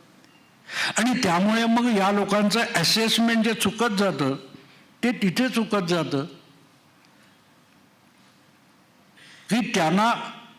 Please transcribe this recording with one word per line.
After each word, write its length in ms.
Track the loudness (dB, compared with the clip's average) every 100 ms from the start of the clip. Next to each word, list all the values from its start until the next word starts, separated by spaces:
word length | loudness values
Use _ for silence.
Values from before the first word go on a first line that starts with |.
| -20 -20 -20 _ _ _ -12 -6 -4 0
आणि 240 | 0 2
त्यामुळे 420 | 2 2 2 2
मग 320 | 2 2 2 2
या 140 | 2
लोकांचं 500 | 0 0 0 2 0 0 0
असेसमेंट 680 | 0 2 2 2 2 2
जे 100 | 0
चुकत 380 | 0 -4 -2 -2 0
जातं, 380 | 0 0 -2 -4 -10 -20 -20 -20 -20 _
ते 80 | -2
तिथे 360 | 0 -2 0 0
चुकत 400 | -2 -2 -2 0
जातं 360 | -2 0 -4 -4 -14 -20 -20 _ _ _ _ _ _ _ _ _ _ _ _ _ _ _ _ _ _ _ _ _ _ _ _ _ -20 -20 -20 -2
की 220 | -2 0
त्यांना 400 | 0 2 2 2 0 -6 -16 -20